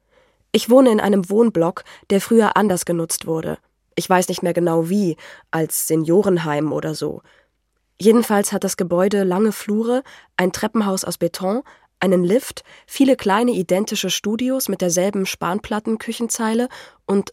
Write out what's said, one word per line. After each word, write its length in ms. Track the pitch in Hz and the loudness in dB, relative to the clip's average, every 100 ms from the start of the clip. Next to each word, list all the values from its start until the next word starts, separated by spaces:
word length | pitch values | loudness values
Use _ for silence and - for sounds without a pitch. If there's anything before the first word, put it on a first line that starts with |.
| _ _ _ _ _ | _ _ _ _ _
Ich 200 | 220 220 | -2 6
wohne 200 | 262 254 | 6 6
in 80 | 214 | 4
einem 300 | 196 202 180 | 2 0 2
Wohnblock, 560 | 202 233 170 165 - - - - | 2 2 2 0 -2 -12 -20 -2
der 140 | 196 | -2
früher 340 | - 226 208 - | 2 4 4 2
anders 300 | 208 180 - | 2 0 -2
genutzt 400 | 170 165 - - | -4 -4 -6 -6
wurde. 320 | 160 156 156 _ _ _ - | -6 -6 -10 _ _ _ -8
Ich 120 | - | 2
weiß 200 | 185 180 | 2 2
nicht 140 | 175 | -2
mehr 120 | 180 | -2
genau 340 | 170 175 165 165 | 0 0 0 0
wie, 300 | 208 185 156 - - _ | 0 0 -2 -10 -20 _
als 380 | 165 156 - - | -4 -4 -4 -2
Seniorenheim 840 | 160 160 180 202 175 160 147 151 | 0 2 2 4 0 0 -2 -2
oder 220 | 147 156 | -4 -6
so. 260 | 151 151 - - _ _ _ _ _ _ - | -6 -8 -8 -16 _ _ _ _ _ _ 2
Jedenfalls 500 | 196 233 220 208 202 | 4 6 4 0 0
hat 140 | 202 | -4
das 140 | 190 - | -4 -4
Gebäude 460 | 180 175 196 202 | -2 0 2 2
lange 280 | 190 180 220 | 0 2 0
Flure, 520 | - - 208 226 247 - - _ - | -2 -2 -2 0 -2 -4 -14 _ -2
ein 140 | 185 | -2
Treppenhaus 520 | - 220 226 202 190 | -2 -2 0 0 -2
aus 140 | - - | -4 -4
Beton, 440 | 170 - 190 233 - - _ _ | -4 -4 -4 -4 -6 -18 _ _
einen 240 | 190 185 | 0 2
Lift, 400 | 175 233 - - - - _ | 2 0 -2 -10 -20 -20 _
viele 300 | - 262 247 | 0 2 2
kleine 360 | 202 196 247 | 2 2 2
identische 560 | 185 175 180 208 208 185 | 0 0 0 0 -4 -4
Studios 600 | - 202 220 254 262 - | -4 -4 -2 -2 -2 -4
mit 100 | 185 | -4
derselben 460 | 180 175 196 196 190 | -2 0 0 -2 -4
Spanplattenküchenzeile 1400 | - 170 196 - 214 220 220 - 220 233 - 220 233 254 - - _ | -4 -4 -4 -4 -6 -4 -6 -6 -8 -6 -4 -2 -2 -2 -8 -20 _
und 240 | - 196 - | -2 -2 0